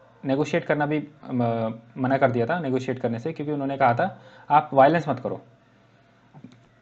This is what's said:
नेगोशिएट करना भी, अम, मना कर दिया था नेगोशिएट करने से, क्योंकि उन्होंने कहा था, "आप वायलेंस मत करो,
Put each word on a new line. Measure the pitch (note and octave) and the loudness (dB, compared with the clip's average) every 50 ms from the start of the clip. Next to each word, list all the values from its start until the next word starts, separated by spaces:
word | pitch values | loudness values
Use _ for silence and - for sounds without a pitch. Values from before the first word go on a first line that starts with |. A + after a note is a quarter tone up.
| - - - - - | -20 -20 -20 -10 -4
नेगोशिएट | C3+ C3+ C#3+ D3 - - E3+ - | -2 -2 -2 -2 -2 -2 -4 -2
करना | - D3+ D3+ D3 | -2 -2 0 0
भी, | C#3+ D3+ D3+ | -2 -2 -2
अम, | D3 - - - - - C3+ B2 A#2+ A#2 A#2 A2+ A2+ A2+ A2+ - - - - | -4 -6 -14 -18 -12 -6 -2 -2 0 0 0 -2 -4 -4 -6 -8 -16 -14 -8
मना | C3+ C3 B2+ C3+ | -4 -2 0 2
कर | - C#3 B2+ | 4 2 2
दिया | A#2+ A#2+ A#2 | 2 2 0
था | B2 E3 F3+ | 0 -2 -4
नेगोशिएट | D#3 C3 B2+ B2+ B2+ C#3 B2 B2 | -2 -2 -2 -2 -2 -4 -6 -4
करने | - A#2 A#2 A2+ | -2 -4 -4 -4
से, | A#2+ D#3+ E3 | -6 -8 -8
क्योंकि | - D3 D3+ D3 | -6 -6 -6 -4
उन्होंने | C#3+ C3+ C3+ C#3 | -4 -4 -4 0
कहा | C3+ C3+ A#2+ A#2+ | 2 4 4 4
था, | B2+ F3 G3 - - - - - - - - | 2 0 -2 -4 -8 -20 -20 -20 -12 -2 2
"आप | C#3+ D3 - - C#3 | 2 2 2 4 4
वायलेंस | C3+ C3+ D3 E3 E3+ C#3+ D3+ | 6 6 6 6 2 0 -2
मत | A#2+ - | -4 -4
करो, | - G2 F#2 - - - - _ _ _ _ _ _ _ _ _ _ _ _ _ _ _ - - - - - - _ _ _ _ | -4 -6 -8 -8 -12 -18 -20 _ _ _ _ _ _ _ _ _ _ _ _ _ _ _ -20 -20 -20 -20 -20 -20 _ _ _ _